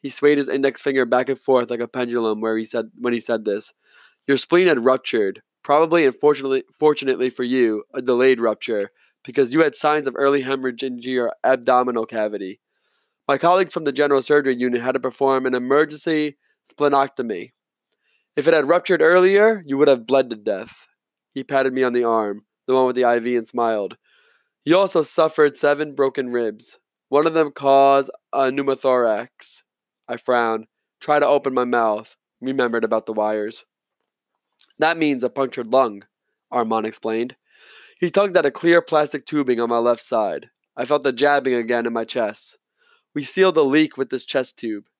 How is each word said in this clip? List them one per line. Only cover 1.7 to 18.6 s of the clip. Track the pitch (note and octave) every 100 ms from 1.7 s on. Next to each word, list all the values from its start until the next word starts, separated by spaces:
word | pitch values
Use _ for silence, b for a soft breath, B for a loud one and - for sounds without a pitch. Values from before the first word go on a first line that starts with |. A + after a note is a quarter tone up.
like | A#2+
a | A#2+
pendulum | C3 B2 A#2+ A2+ G#2+
where | A2 A2
he |
said, | A2 A#2+ A2+ _
when | B2
he | A#2+
said | - A#2
this. | G#2+ G2+ - _ b b b b -
"Your | C3+
spleen | - F3 F3+
had | C#3
ruptured, | A#2 C3 - A#2 G2+ F#2 _ _
probably | - D3 D#3+ E3+ D3
and |
fortunately, | A#2+ D3 C#3 C3+ C3+ -
fortunately | _ D3+ D3 C#3 A2+ B2+
for | -
you, | B2 C3 A#2 G#2+ -
a | C3
delayed | B2+ B2 C3 B2
rupture, | A#2 G#2+ - A2 G2+ _ _ _
because | - B2+ B2+
you | C#3+
had | D#3
signs | - D3+ D3+ C3+
of | A#2+
early | C#3 C#3+
hemorrhage | C3 C3+ C3 A#2
into | C3+ B2 A#2+
your | B2+ A#2 -
abdominal | - C3 A#2+ B2+ B2 A#2+ A2
cavity. | A2+ G#2+ G#2 F#2+ G2+ _ _ _ _ _ _ -
My | C#3
colleagues | E3+ F3+ F#3+
from | -
the | D3+
general | C3 D3 C#3
surgery | B2+ D3 C3+
unit | B2 B2 A#2+
had | B2
to | B2+
perform | B2+ - C#3 C3+
an | C3
emergency | B2+ B2 C#3+ D#3 D3+ - D#3 D3+ C#3+ _ _
splenectomy. | - - D3 C#3 C3+ - A#2+ F#2+ A2+ _ _ _ _ _ _ _ _ -
If | C#3+
it |
had | E3